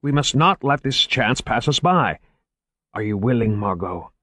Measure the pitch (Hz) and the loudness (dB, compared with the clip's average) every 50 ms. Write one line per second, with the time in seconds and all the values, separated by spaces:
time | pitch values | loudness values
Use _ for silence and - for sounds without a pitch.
0 | - 143 139 147 139 - - 131 156 180 196 - - 139 139 147 _ 135 131 - | -2 0 0 0 0 0 2 2 4 4 2 2 0 0 0 0 _ -4 0 0
1 | - - - 131 120 107 123 - - - 113 117 - - 143 - - 175 185 180 | 0 0 0 0 2 2 0 0 -2 -2 -2 -2 0 0 -2 2 2 2 2 4
2 | 139 98 78 - _ _ _ _ _ _ _ _ _ _ _ _ _ _ _ 104 | 2 0 -2 -6 _ _ _ _ _ _ _ _ _ _ _ _ _ _ _ -6
3 | 107 107 104 101 98 123 127 120 117 107 107 104 104 101 95 87 92 90 90 87 | -4 -4 -2 -2 0 0 2 2 2 0 0 0 -2 -4 -4 -4 -4 -6 -8 -10
4 | 82 - _ _ | -12 -14 _ _